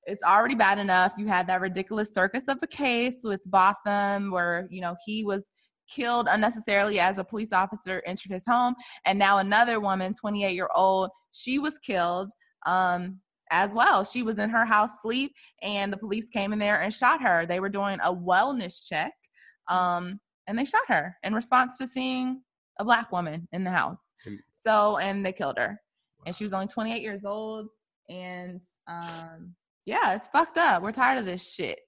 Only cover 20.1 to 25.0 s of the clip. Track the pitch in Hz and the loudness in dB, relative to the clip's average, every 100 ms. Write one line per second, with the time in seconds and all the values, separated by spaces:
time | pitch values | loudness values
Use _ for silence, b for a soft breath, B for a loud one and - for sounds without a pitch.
20.1 | 202 _ _ - 220 277 427 523 185 156 | -10 _ _ -6 -4 0 0 2 0 0
21.1 | 180 - 220 233 254 254 254 262 254 254 | -8 -4 -4 2 2 2 -2 -8 -6 -4
22.1 | 254 254 262 _ _ _ - 214 233 226 | -2 -4 -6 _ _ _ -8 2 2 2
23.1 | 180 170 156 170 185 185 180 76 185 _ | -4 -4 -6 -10 -6 -2 0 -2 -6 _
24.1 | _ B B B _ 220 214 208 202 | _ B B B _ 2 4 4 2